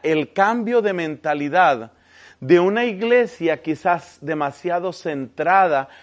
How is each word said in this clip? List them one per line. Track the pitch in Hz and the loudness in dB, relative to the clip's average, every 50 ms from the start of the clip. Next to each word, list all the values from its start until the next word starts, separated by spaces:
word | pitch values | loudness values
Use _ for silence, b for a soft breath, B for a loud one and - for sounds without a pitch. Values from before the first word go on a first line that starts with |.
| - | -2
el | 156 160 156 156 - | 0 0 0 -2 -2
cambio | _ - 196 208 233 240 220 220 247 240 | _ 0 0 2 0 0 -2 -2 0 0
de | 208 208 190 | 0 0 -2
mentalidad | 175 165 156 151 123 - 156 147 147 147 143 147 180 180 156 139 117 113 113 b b b b b b b b b b | -4 -4 -6 -8 -6 -6 -4 -4 -4 -4 -2 2 2 4 4 2 0 -4 -10 b b b b b b b b b b
de | 135 131 165 175 | 0 4 4 4
una | 175 190 208 233 240 | 4 2 0 0 -2
iglesia | 240 202 185 220 233 240 247 240 240 - - 165 160 156 - | -2 -4 -4 -2 2 2 2 2 0 -4 -4 -2 -2 -2 -2
quizás | - 160 156 - - 185 175 165 - - - _ | -4 -6 -8 -4 -2 0 0 0 -2 -8 -20 _
demasiado | 147 147 160 151 147 139 139 - - 175 170 175 175 185 170 | -8 -6 -4 -4 -4 -4 -6 -8 -6 -4 -4 -4 -4 -6 -8
centrada | - - 170 151 139 131 113 - - 151 165 185 196 190 175 151 135 135 B B B | -8 -8 -8 -6 -6 -8 -8 -8 -6 0 2 4 4 4 4 2 0 -2 B B B